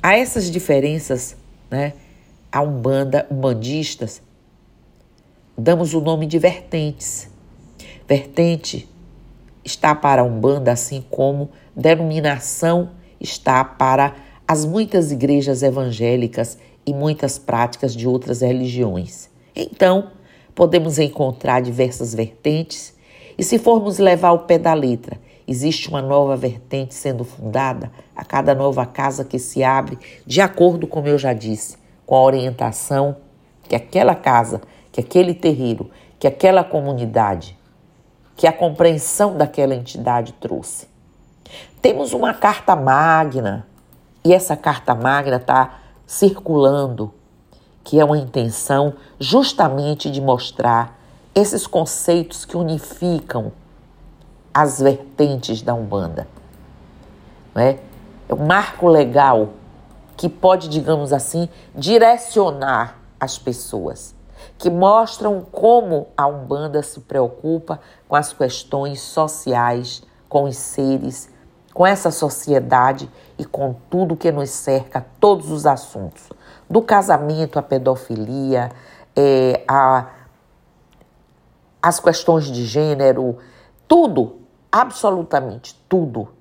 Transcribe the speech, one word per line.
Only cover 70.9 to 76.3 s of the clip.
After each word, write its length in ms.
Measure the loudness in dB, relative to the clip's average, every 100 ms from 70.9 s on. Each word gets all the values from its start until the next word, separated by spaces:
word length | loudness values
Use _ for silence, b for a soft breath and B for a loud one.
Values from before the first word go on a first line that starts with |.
| -2 -4 -10 -18 b b _ _
com 120 | 2 2
essa 240 | 4 -2
sociedade 1000 | -2 -6 -6 0 0 2 2 2 0 -10 b b b
e 60 |
com 320 | -10 -6 -6 -6 _
tudo 260 | -2 -2 0
que 160 | -2
nos 160 | -2 -6
cerca, 560 | -8 -2 -2 -2 -10 -10 _
todos 300 | 4 4 -2
os 160 | 0 0
assuntos, 640 | 0 -4 -14 -14 -16 -20